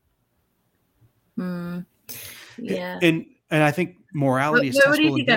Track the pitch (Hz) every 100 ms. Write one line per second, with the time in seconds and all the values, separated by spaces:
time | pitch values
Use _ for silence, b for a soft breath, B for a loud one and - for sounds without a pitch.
0 | _ _ _ _ _ _ _ _ _ _
1 | _ _ _ - 180 175 175 180 - _
2 | - B B B B - 240 185 180 180
3 | 170 165 - _ _ 156 151 147 175 -
4 | _ 147 135 127 147 240 254 269 277 302
5 | 311 302 247